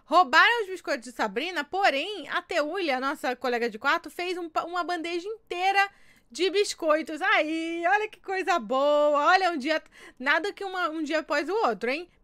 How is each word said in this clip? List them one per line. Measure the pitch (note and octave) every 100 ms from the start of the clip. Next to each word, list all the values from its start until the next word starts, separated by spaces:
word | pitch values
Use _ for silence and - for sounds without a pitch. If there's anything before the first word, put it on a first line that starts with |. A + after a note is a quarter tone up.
Roubaram | _ D#4+ C4+ D#4+ G4 A#4+
os | F#4+
biscoitos | F#4 - C4+ A#3+
de |
Sabrina, | A#3+ A3 G3 E4 F4
porém, | D4 F#4 G4 C#4 F4 G4+ C#4+
a | E4+
Teúlia, | - F4 D4 F#4 E4+ B3+
nossa | C4+ D4 C4+
colega | B3 C4 A#3+ A#3
de | G#3
quarto, | C#4 E4 D#4
fez | - F4+ F4+
um | E4+
pa-, | F4
uma | E4 F4
bandeja | E4 F4 E4 F4 F#4
inteira | A4 _ F4 F#4+ G4 G4 - - - _
de | A#3+ F#4
biscoitos. | F#4 G4+ - E4 D#4 D#4+ D#4
Aí, | F#4 G4+ D4+ D#4+ E4 E4+ E4+
olha | G#4 G#4+
que | -
coisa | - F#4+ E4+ E4+
boa. | G#3 C4 C#4+ D4 D4 D4 D4+
Olha, | F#4 F#4
um | E4+
dia, | C4 D#4 - - - -
nada | B3+ D#4+ G4+
que | -
uma, | G4 F#4 E4+
um | D#4
dia | C#4+ D#4+
após | - D4 D4+
o | G#4+ F4
outro, | G3+ A#3
hein? | C#4+ F4 _